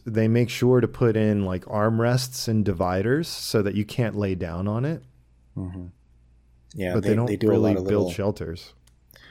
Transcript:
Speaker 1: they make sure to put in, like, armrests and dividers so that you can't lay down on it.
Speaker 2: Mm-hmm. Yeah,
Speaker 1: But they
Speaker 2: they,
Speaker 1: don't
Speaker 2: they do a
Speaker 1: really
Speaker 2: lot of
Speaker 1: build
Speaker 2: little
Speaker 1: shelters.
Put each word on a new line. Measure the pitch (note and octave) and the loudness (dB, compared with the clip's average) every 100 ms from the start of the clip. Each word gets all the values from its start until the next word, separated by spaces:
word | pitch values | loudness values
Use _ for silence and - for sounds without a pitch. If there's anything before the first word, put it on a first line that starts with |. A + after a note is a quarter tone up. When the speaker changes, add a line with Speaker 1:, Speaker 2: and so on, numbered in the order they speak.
| - | -4
Speaker 1:
they | A2 A2 | 0 4
make | A#2 A#2 | 4 2
sure | - A#2+ B2+ | 2 4 4
to | A#2 | 2
put | - A#2+ A2 | 2 2 4
in, | G#2+ G#2 F#2+ | 2 2 0
like, | F#2 - | -4 -4
armrests | G#2 G#2+ A2+ A#2 B2 B2+ - - | 0 2 2 2 2 -2 -6 -2
and | A2 G#2 | 0 0
dividers | F2 F2+ F#2 G#2 C#3+ E3+ | 0 0 0 2 0 -2
so | - - A2+ | -8 -2 0
that | G2+ G2 | 0 -2
you | G#2+ | -4
can't | - A#2 G2+ | -2 -2 -2
lay | G2+ F2+ | -2 -2
down | F2 E2+ G2 | -4 -4 -4
on | A2 C#3 | -2 -4
it. | E3 - _ _ _ _ - | -6 -10 _ _ _ _ -12
Speaker 2:
Mm-hmm. | F#2 F#2 F2 - _ _ _ _ _ _ _ - | -10 -10 -14 -18 _ _ _ _ _ _ _ -6
Yeah, | F#2 F2+ | -2 0
Speaker 1:
But | |
they | G2 | 0
Speaker 2:
they, | G#2+ | 0
Speaker 1:
don't | A#2+ | 0
Speaker 2:
they | G#2 | 0
do | A2 | 2
a | |
Speaker 1:
really | A2 G#2+ F#2+ | 4 4 2
Speaker 2:
lot | |
of | F#2+ | 2
Speaker 1:
build | G#2 F2+ | 0 0
Speaker 2:
little | |
Speaker 1:
shelters. | F2 G2+ G#2 E2 E2+ - - _ _ _ - - | -2 -4 -4 -8 -10 -14 -20 _ _ _ -20 -20